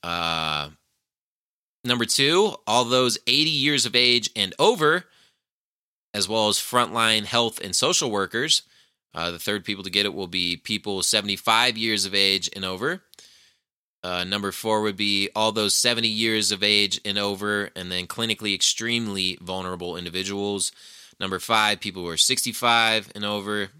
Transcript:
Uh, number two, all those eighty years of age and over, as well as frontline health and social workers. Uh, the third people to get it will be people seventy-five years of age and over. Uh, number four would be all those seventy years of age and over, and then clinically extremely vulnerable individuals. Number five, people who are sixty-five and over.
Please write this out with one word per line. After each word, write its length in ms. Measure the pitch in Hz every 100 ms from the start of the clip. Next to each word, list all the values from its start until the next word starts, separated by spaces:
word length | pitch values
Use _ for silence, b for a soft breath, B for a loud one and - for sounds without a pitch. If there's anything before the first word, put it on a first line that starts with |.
Uh, 640 | 85 85 85 80 80 76 73 - _ _ _ _ _ _ _ _ _ _
number 220 | 120 123 113
two, 500 | - 139 170 208 - -
all 180 | 117 120
those 320 | 127 127 113 -
eighty 240 | 135 156
years 380 | 151 135 143 117
of 80 | 123
age 340 | 123 123 107 110
and 180 | 95 -
over, 460 | 180 233 156 170 - b b b _ _ _ _ _ _ _
as 160 | 104 92
well 200 | 110 107
as 80 | 101
frontline 680 | - 123 117 110 113 110 104
health 340 | 120 117 -
and 160 | 98 92
social 360 | 135 175 139
workers. 500 | 104 95 113 151 - - b b b _ -
Uh, 160 | 85
the 80 | 85
third 260 | - 104 92
people 180 | 101
to 60 | 95
get 160 | 98 101
it 80 |
will 140 | 82 92
be 280 | 92 87 85
people 460 | - 107 - 98
seventy-five 760 | 90 110 101 98 - 113 123 113
years 300 | 113 107 95
of 80 |
age 340 | 98 98 95 - 98
and 80 |
over. 380 | 95 92 127 185 _ B B B B B _ _ _ _
Uh, 200 | 90 90
number 280 | 90 101 101
four 300 | - 110 110
would 160 | 107 95
be 320 | 104 101 98 107
all 160 | 110
those 220 | 107 104 -
seventy 340 | 123 113 113
years 420 | 107 113 110 101
of 100 | 101
age 400 | 104 104 101 -
and 140 | - 101
over, 540 | 101 98 104 104 101 -
and 160 | 90
then 140 | 90 90
clinically 480 | - 113 107 107
extremely 840 | 95 - - 113 117 113 98 92 92
vulnerable 560 | 87 92 92 90 87 85
individuals. 720 | 87 87 95 101 101 101 - B B B B B
Number 200 | 95 92
five, 400 | - 110 107 101
people 240 | 104 92
who 60 | 87
are 80 | 82
sixty-five 960 | - 131 - 110 120 117 113 110 101 -
and 100 | 104
over. 440 | 104 101 104 98